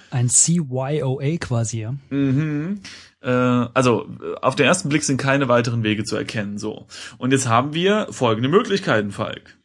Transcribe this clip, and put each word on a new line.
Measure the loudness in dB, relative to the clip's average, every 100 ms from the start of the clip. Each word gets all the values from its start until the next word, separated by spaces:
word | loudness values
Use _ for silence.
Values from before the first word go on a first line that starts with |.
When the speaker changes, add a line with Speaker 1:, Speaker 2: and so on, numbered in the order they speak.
| -6
Speaker 1:
Ein | -2 2
C | 2 2 2
Y | 0 -4 -2 -2
O | -2 -2
A | -2 -2
quasi, | -2 -2 0 -4
ja. | -6 -8 -6
Speaker 2:
Mhm. | 0 2 2 0 -4 -4 -8 -10 -20 -20 _
Äh, | -2
also, | 2 4 2 2 2 4 2 -2 -10
äh, | -10 -2
auf | -2 2
den | 2
ersten | 2 0
Blick | -2
sind | 0 0
keine | 2 0 4
weiteren | 2 2 0
Wege | 0 0 -2
zu | -4
erkennen, | -4 -6 -6 -6
so. | -8 -10 -14 -18 -18 -6
Und | 2
jetzt | 2 4
haben | 2 2
wir | 0 2 2 -2
folgende | 0 0 2 4
Möglichkeiten, | 2 2 -2 2 2 0
Falk. | -6 -8 -8 -16 _